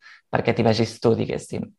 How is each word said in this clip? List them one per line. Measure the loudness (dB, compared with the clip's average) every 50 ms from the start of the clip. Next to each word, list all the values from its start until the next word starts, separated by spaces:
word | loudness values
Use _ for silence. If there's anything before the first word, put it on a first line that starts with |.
| _ -20 -20 -20 _ _
perquè | -4 -2 0 0 0
t'hi | 2 2
vegis | 2 4 2 0 -2 -2 0
tu, | 2 2 2 2
diguéssim. | 0 -4 -6 -8 -8 -8 -10 -10 -10 -12 -4